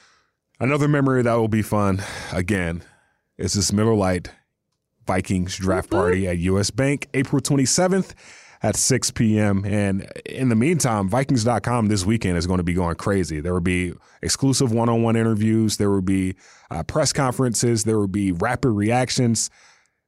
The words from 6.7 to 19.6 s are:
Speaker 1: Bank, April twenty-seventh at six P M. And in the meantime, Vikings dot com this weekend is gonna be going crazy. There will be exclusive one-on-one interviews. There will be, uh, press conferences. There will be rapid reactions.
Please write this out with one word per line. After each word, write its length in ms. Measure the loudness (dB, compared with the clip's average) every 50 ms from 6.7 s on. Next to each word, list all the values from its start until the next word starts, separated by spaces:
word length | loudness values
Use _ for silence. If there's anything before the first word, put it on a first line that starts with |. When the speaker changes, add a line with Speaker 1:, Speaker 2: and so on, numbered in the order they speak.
Speaker 1:
Bank, 380 | -2 -2 0 0 -2 -2 -6 -6 -4
April 280 | -4 -2 0 0 -2
twenty-seventh 760 | 0 0 0 2 2 2 2 0 2 2 2 0 -2 -4 -8 -20 -20 -20 -20 -20 -20 -20 -10 -4 -2
at 140 | -2 -2
six 340 | 0 0 0 0 0 -2 -2
P 280 | -2 0 2 2 4 4
M. 260 | 2 2 2 0 -2
And 420 | -2 -2 -2 0 0 -2 -4 -6 -8 -14 -14 -14
in 240 | -12 -6 -2 0 2
the 60 | 2
meantime, 540 | 2 2 2 2 2 2 0 0 0 0 0
Vikings 360 | 0 0 0 0 0 0 0
dot 180 | 0 0 0 0
com 260 | 0 0 0 2 2
this 180 | 0 0 2
weekend 320 | 0 0 0 0 0 0 0
is 80 | 0
gonna 160 | 0 0 0 0
be 100 | 0 0
going 240 | 0 0 -2 -2
crazy. 440 | -4 -2 0 0 0 0 -2 -4 -6
There 120 | -4 -2 -2
will 80 | 0
be 320 | 0 0 0 0 -2 -4 -6 -12 _ _ _ _ -6
exclusive 500 | -6 -4 0 0 0 2 2 0 0 0
one-on-one 440 | 2 2 2 2 2 2 2 2
interviews. 600 | 2 2 2 2 2 2 2 2 2 2 0 0
There 140 | 0 0 2
will 100 | 2 0 0
be, 320 | 0 0 0 0 -2 -4 -8 -12 -20 -20 -20 -16 -10
uh, 120 | -8 -8 -6
press 280 | -4 -2 0 0 0 0
conferences. 720 | 0 0 0 0 0 0 0 0 0 0 0 0 0 0
There 140 | 0 0 0
will 100 | 0 0
be 240 | 0 0 0 0 0
rapid 380 | 0 0 -2 -2 0 0 0
reactions. 800 | 2 2 2 2 2 0 0 0 0 0 0 2 0 0 -2 -6 _ _